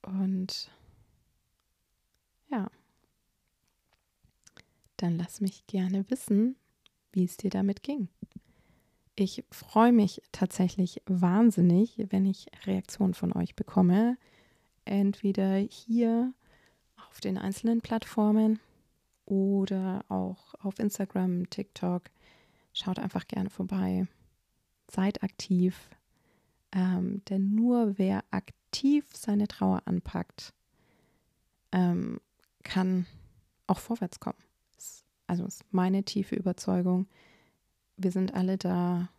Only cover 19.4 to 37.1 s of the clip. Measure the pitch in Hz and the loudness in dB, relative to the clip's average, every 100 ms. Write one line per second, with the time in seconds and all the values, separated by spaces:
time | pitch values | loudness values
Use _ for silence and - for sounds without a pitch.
19.4 | 190 196 196 190 190 190 - 190 185 185 | 2 2 0 -2 -2 -4 -4 -4 -4 -8
20.4 | _ - 196 - 208 - 196 190 185 175 | _ -10 -10 -4 -4 -2 -4 -2 0 -2
21.4 | 180 - 196 - 180 180 - _ _ _ | -4 -8 -10 -6 -2 -2 -6 _ _ _
22.4 | _ _ _ - - 185 185 175 - - | _ _ _ -8 -6 -4 -4 -6 -6 -6
23.4 | 190 - 185 190 185 185 185 _ _ _ | -6 -6 -6 -2 -2 -2 -4 _ _ _
24.4 | _ _ _ _ - - 190 - 190 - | _ _ _ _ -10 -2 -2 -2 -8 -8
25.4 | - 180 180 - - - _ _ _ _ | -2 2 2 -2 -18 -20 _ _ _ _
26.4 | _ _ _ 190 185 180 185 196 - 196 | _ _ _ -2 0 0 -2 -6 -6 -2
27.4 | 196 214 240 240 220 202 190 196 - 190 | 0 2 2 2 2 0 0 0 -4 -8
28.4 | - - _ - 269 294 - - - 208 | -8 -20 _ -2 2 2 0 -10 -2 0
29.4 | 208 - 190 - - 180 - - 175 - | 0 0 0 0 0 -4 -4 -8 -8 -14
30.4 | - _ _ _ _ _ _ _ _ _ | -20 _ _ _ _ _ _ _ _ _
31.4 | _ _ _ 185 180 175 - - _ _ | _ _ _ 2 4 2 -2 -8 _ _
32.4 | _ _ - 190 185 185 175 - - _ | _ _ -4 -2 2 0 -2 -10 -20 _
33.4 | _ _ - 190 - 233 180 - - - | _ _ -4 -4 -2 -6 -6 -6 -10 -10
34.4 | _ _ _ _ - - _ _ - 175 | _ _ _ _ -20 -20 _ _ -6 -4
35.4 | 185 - - 190 185 190 196 202 190 - | -4 -10 -4 0 2 0 -2 -4 -4 -2
36.4 | 185 175 - 185 180 180 190 | -2 -2 0 0 2 0 -2